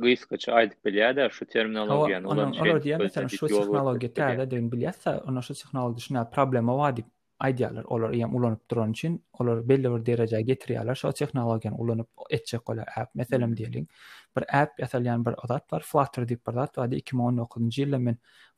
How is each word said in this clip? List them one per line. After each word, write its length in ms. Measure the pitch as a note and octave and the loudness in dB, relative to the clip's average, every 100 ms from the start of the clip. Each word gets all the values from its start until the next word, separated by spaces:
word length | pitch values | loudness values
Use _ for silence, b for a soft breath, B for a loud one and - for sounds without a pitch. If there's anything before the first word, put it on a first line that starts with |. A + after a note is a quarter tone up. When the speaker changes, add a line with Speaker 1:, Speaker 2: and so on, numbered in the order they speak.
Speaker 1:
gysgaça 500 | A#2+ B2 - - - | 4 2 0 -6 2
aýdyp 280 | A#2 A2+ - - | 4 4 2 -2
bilýär-de, 440 | G2 A2+ C3+ A#2+ | 2 4 4 0
şu 160 | - - | -2 -4
terminologiýany 800 | A#2 A2 A2 G#2+ D3 D3+ F#2 | -2 0 0 0 2 2 0
Speaker 2:
Hawa, 100 | F#2+ | -2
Speaker 1:
ulan 140 | - G#2 | 0 0
Speaker 2:
onuň 100 | - | 2
Speaker 1:
şey 140 | E3 | 2
Speaker 2:
olar 100 | D#3 | 2
diýen, 220 | D3 D#3 | 2 0
meselem, 260 | G3 D#3+ C3 | 0 -2 -4
şu 160 | G2+ D#3 | -2 0
Speaker 1:
ýol 240 | G#2 G2+ | 2 2
Speaker 2:
tehnologiýa 300 | G#2+ C#3 A#2+ | 2 0 0
Speaker 1:
görkezip 180 | A#2+ - | -2 0
bilýär. 200 | C#3+ A#2+ | 0 0
Speaker 2:
täze 120 | C3 | -2
diýen 200 | B2+ A#2 | -2 -2
bilýärse, 420 | A#2+ C#3 - - - - | -2 -4 -4 -2 -2 -2
onuň 120 | C3 | -4
şu 120 | A#2+ C#3 | -6 -10
tehnologiýa 460 | - C3+ B2 A#2 - | -8 -4 -4 -4 -4
şuna 180 | C3 A#2 | -4 -2
problema 520 | - C3 B2+ A#2 C3 | 0 2 2 2 2
bar 160 | D3 A#2 | 0 0
diýip 160 | - _ _ - | -8 _ _ -4
aýdýarlar. 480 | C3+ B2 A2 - - | 0 0 -2 -4 -4
Olar 200 | A#2+ A2+ A#2+ | 0 0 0
ýa-, 120 | A#2 | 0
ulanyp 280 | B2 A#2+ G#2+ - | 2 2 2 -2
duran 200 | A#2+ A2 A2+ | 0 0 0
üçin, 240 | D#3+ E3+ _ - | -2 -4 _ -2
olar 200 | A#2+ A#2 A#2 | 2 2 4
belli 200 | C3+ B2+ | 4 4
bir 120 | A#2 A2+ | 0 2
derejäge 480 | A#2 A2+ A2 A2 | 2 2 2 2
getirýärler. 420 | B2+ - A2+ A2 C3 | 0 -2 -2 -2 -2
Şo 160 | - - | -2 -2
tehnologiýany 560 | C#3+ C3+ A#2 A2+ G#2+ - | -2 0 0 0 -2 -2
ulanyp 300 | A#2 A2+ A2+ - - | -2 -2 -4 -10 -6
etjek 340 | - - A#2 - | -6 -4 -6 -6
bolar 200 | A2 - - | -8 -6 -8
app. 180 | A#2+ - | -8 -6
Meselem 340 | - C3 A#2 | -2 0 0
Speaker 1:
Hmm. 80 | A#2 | -2
Speaker 2:
diýeliň, 280 | A2+ A#2 D#3 B B B B - | -4 -6 -8 B B B B -6
bir 80 | - C#3 | 0 2
app, 180 | D3+ - | 2 -2
ýa-da 460 | C3 B2+ B2 A#2 A#2 | -4 -2 0 0 -2
bir 100 | - A#2 | -2 -2
zat 240 | B2+ - | -4 -4
bar, 120 | D#3+ - | -6 0
Flutter 380 | D3+ C3+ - | 0 0 -2
diýip 240 | A#2+ A#2+ - | -4 -4 -4
bir 60 | |
zat 240 | A#2+ A#2 - | -4 -4 -2
bar. 120 | A#2+ | -2
Iki 240 | C#3 - B2+ | -2 -2 0
min 80 | |
on 140 | A#2+ B2 | 0 0
dokuzunjy 460 | A#2 - A#2 A#2+ | -2 -2 -2 0
ýylda 160 | C#3 C3+ | 0 0
men 180 | A#2+ A#2 b b b | 0 -2 b b b